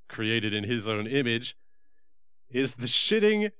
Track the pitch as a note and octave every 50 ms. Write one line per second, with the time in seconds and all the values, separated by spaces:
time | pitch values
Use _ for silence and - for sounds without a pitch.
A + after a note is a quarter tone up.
0 | - - - - A2 A2 A2+ A2+ G#2 A2 G2+ G#2+ G2+ G2+ B2 A#2 G2+ A2 A2 G#2
1 | G#2+ A2 C3+ C#3+ C3+ A#2+ A2+ A#2 B2 - - - - - - - - - - -
2 | - - - - - - - - - - B2 B2+ C#3 C3 - A#2+ B2 A#2 - -
3 | - - G#3 A3 G#3 G#3+ G#3+ G#3 G#3 G3+ -